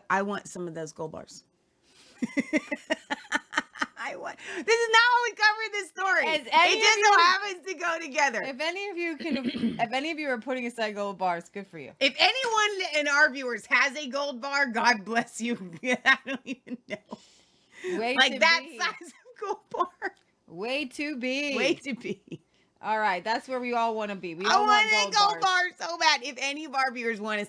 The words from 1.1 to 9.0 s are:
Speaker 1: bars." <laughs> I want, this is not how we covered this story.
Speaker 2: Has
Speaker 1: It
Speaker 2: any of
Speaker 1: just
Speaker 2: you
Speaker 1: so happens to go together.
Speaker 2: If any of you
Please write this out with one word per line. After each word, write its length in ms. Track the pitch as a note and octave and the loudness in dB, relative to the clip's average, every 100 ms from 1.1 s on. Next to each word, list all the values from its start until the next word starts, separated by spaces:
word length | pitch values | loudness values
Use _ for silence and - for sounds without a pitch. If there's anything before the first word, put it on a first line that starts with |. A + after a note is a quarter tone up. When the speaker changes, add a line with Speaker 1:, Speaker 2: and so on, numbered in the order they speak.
Speaker 1:
bars." 320 | - - - - _ _ _ _ _ - - | -10 -16 -20 -20 _ _ _ _ _ -20 -8
<laughs> 0 | A#3+ - - D4+ - - - D#4 - C#4 - - - - - - - - | -6 -4 -2 -2 -2 -8 -6 -6 -6 -10 -6 -6 -4 -6 -6 -6 -8 -8
I 180 | A#3+ - | -12 -10
want, 200 | - - - F#4+ | -12 -12 -10 -6
this 180 | D4+ A4+ | 0 2
is 100 | A#4 | 4
not 100 | A4+ | 6
how 220 | A#4+ A#4+ | 6 4
we 80 | A#4+ | 2
covered 400 | G#4 G#4+ G#4+ A4 | 2 2 2 -2
this 140 | G#4 F4+ | -6 -6
story. 360 | - F#4+ F4 D4 | -4 0 2 2
Speaker 2:
Has 160 | D#4 | -2
Speaker 1:
It 80 | A#3+ | 2
Speaker 2:
any 220 | D#4 F4+ A4 | 4 6 6
of 60 | |
Speaker 1:
just 160 | G#4 G#4+ | 4 6
Speaker 2:
you 80 | G#4 | 6
Speaker 1:
so 140 | G4 | 8
happens 460 | F4 F#4+ G4+ F#4 E4+ | 6 4 -2 -8 -10
to 60 | D#4+ | -6
go 240 | E4+ E4 | -4 -4
together. 420 | E4 C#4 C#4+ A3 | -4 0 0 0
Speaker 2:
If 180 | A3 C4 | -4 -4
any 300 | D#4 F4+ G4+ | -6 -6 -6
of 80 | |
you 180 | E4+ | -6